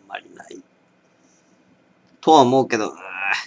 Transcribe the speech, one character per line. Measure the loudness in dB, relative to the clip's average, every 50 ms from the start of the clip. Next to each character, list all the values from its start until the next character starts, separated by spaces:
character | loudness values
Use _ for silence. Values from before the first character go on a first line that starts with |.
| _ -16
ま | -16 -16
り | -16 -18 -20
な | -20 -20 -20
い。 | -20 -20 -20 _ _ _ _ _ _ _ _ _ _ _ _ _ _ _ _ _ _ _ _ _ _ _ _ _ _ _ _ _ _ -4 2
と | 4 6
は | 6
思 | 6 6 4 0 0
う | 0
け | -2 -4
ど、 | -4 -6
う | -8
ー。 | -12 -18 -16 -12 -8 -6 -6 -6 -6 -8